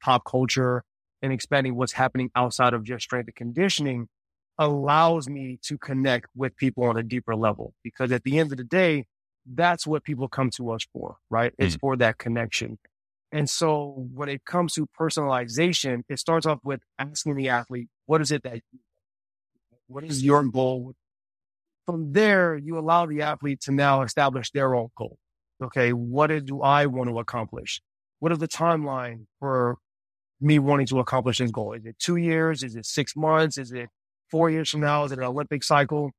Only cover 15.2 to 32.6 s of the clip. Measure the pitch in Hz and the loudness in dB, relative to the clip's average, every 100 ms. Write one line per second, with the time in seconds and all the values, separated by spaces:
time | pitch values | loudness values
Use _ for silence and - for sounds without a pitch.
15.2 | 143 127 120 117 170 170 139 120 120 135 | 0 0 -2 0 2 2 -2 -4 -4 -8
16.2 | - 165 160 143 139 135 _ - 139 151 | 0 0 2 -2 -4 -8 _ -10 -8 -6
17.2 | 160 139 131 120 117 123 117 _ - 156 | -4 -2 0 0 -2 -10 -12 _ 0 0
18.2 | 147 147 127 117 - - _ _ _ _ | 2 -2 -4 -14 -16 -20 _ _ _ _
19.2 | _ _ _ _ _ _ _ 131 156 143 | _ _ _ _ _ _ _ -14 -8 0
20.2 | 139 143 139 120 131 127 123 - _ _ | 6 6 6 0 0 0 -6 -16 _ _
21.2 | _ _ _ _ _ _ - 175 151 151 | _ _ _ _ _ _ -6 -4 0 2
22.2 | 214 196 175 151 147 165 156 170 170 147 | 6 6 4 0 -6 -4 2 4 4 0
23.2 | 147 147 143 135 - 139 143 135 123 - | -2 -2 -4 -4 0 2 4 4 2 2
24.2 | 139 131 113 143 135 123 117 - 113 - | 2 2 -4 0 2 2 -2 -8 -12 -12
25.2 | _ _ _ - 127 135 120 120 120 127 | _ _ _ -12 -6 0 2 2 -2 2
26.2 | 151 156 135 135 139 143 147 127 123 117 | 2 2 -4 0 4 4 4 0 -2 -4
27.2 | 117 123 110 117 - - _ _ _ - | -4 -6 -6 -10 -10 -10 _ _ _ -4
28.2 | 156 170 160 - 165 165 147 131 123 113 | -2 0 -2 -2 2 2 0 -6 -8 -12
29.2 | 107 - 139 131 123 123 _ _ _ _ | -18 -8 -2 2 2 -2 _ _ _ _
30.2 | _ - 143 151 139 143 127 131 120 131 | _ -2 6 6 6 4 4 0 0 0
31.2 | 127 117 123 110 104 113 110 113 - 175 | 0 0 -2 -2 -6 -8 -14 -8 -2 0
32.2 | 170 160 160 151 | 2 2 2 0